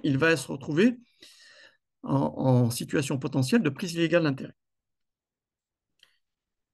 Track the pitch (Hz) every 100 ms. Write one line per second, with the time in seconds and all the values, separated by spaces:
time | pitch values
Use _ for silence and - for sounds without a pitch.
0 | - 135 160 160 - 147 - 151 233 240
1 | _ _ - - - - - _ _ _
2 | - 139 147 - 131 123 117 - 151 170
3 | 135 139 143 143 131 240 160 131 180 170
4 | 165 170 156 131 - - _ _ _ _
5 | _ _ _ _ _ _ _ _ _ _
6 | _ _ _ _ _ _ _